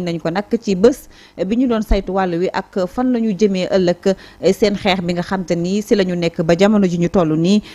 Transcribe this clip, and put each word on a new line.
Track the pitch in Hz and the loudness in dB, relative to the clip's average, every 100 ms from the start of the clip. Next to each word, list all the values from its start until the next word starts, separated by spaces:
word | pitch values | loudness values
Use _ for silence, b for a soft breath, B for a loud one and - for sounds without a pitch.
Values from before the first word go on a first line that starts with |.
nañu | 175 165 | -2 -4
ko | 165 | -4
nag | 180 - 226 | -4 -4 -4
ci | 208 185 | -2 2
bés | 233 262 - b b - | 2 2 -10 b b -8
bi | 185 240 | -4 0
ñu | 262 | 0
doon | 220 | -2
saytu | 208 208 190 | 0 -2 0
wàll | 190 185 170 | -4 -2 -2
wi | 180 | -2
ak | - - 202 180 | -4 -6 -6 -4
fan | - 254 | -2 0
la | 240 | 0
ñu | 220 180 | 0 0
jëmee | 208 185 175 | 0 0 0
ëllëg | 190 175 180 196 190 B B 180 | 0 2 0 -2 -2 B B 0
seen | 196 208 202 | 2 0 0
xeex | 196 185 | -2 -2
bi | 175 | -2
nga | 175 | -4
xam | - 190 | -4 -6
te | 165 170 | -2 -2
ni | 175 202 | -2 -4
si | 208 214 | 0 0
la | |
ñu | 185 | 0
nekk | 175 170 - | 0 -2 -2
ba | 165 170 | 0 2
jamono | 202 214 185 | 4 4 2
ji | 175 | 0
ñu | 170 | 0
toll | 196 160 156 | 2 2 2
nii. | 175 208 B | 2 2 B